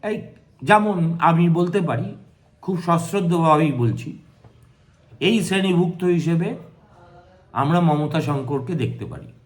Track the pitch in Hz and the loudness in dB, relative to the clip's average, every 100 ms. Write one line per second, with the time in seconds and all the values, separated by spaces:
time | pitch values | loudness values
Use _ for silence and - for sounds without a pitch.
0 | 208 208 - - _ _ 131 208 214 185 | -6 -8 -10 -20 _ _ 2 4 4 0
1 | 165 165 156 165 175 165 175 196 160 117 | -2 2 2 4 4 4 2 0 -2 -2
2 | - - - _ _ _ - 185 175 170 | -6 -10 -20 _ _ _ -6 -6 0 0
3 | 170 202 175 170 165 156 160 123 117 101 | 0 -2 0 2 4 4 2 0 -2 -2
4 | - - - _ - _ _ _ _ _ | -8 -16 -20 _ -20 _ _ _ _ _
5 | _ - 190 226 170 190 190 175 175 180 | _ -4 0 0 0 0 2 2 0 0
6 | 180 175 165 165 190 254 - - _ - | 0 0 0 0 -2 -6 -14 -20 _ -20
7 | - - - - _ - 139 175 170 151 | -20 -20 -20 -20 _ -4 0 2 4 2
8 | 147 160 131 139 127 139 120 165 107 - | 0 -2 -2 -4 -2 -6 -4 -4 -4 -6
9 | 90 73 - - | -12 -14 -18 -20